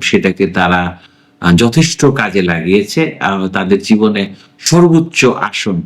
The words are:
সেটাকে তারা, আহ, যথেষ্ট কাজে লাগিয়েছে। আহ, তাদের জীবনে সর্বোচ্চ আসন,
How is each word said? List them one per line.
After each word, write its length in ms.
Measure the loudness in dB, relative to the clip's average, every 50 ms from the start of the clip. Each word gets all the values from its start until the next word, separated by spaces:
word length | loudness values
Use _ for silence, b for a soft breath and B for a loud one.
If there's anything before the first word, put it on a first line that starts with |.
| -6
সেটাকে 440 | -2 -2 0 0 0 0 0 -2
তারা, 520 | -2 0 0 0 0 0 0 -2 -4 -8 b b b b b b b b -6
আহ, 120 | 0 2 4
যথেষ্ট 500 | 4 4 2 2 2 2 0 0 0 0
কাজে 360 | 0 0 0 -2 -2 -2 -2 -2
লাগিয়েছে। 720 | -2 -2 -4 -2 0 0 0 0 -2 -2 -4 -4 -4 -4 -6
আহ, 280 | -4 -4 -4 -2 -4 -4
তাদের 340 | -4 -4 -2 0 0 -2 0
জীবনে 520 | 0 0 2 2 0 0 0 -4 -6 B B B B B B
সর্বোচ্চ 680 | -4 0 2 4 4 6 4 2 0 0 -2 0 0
আসন, 560 | 0 0 0 -4 -6 -6 -6 -6 -4 -4 -4 -6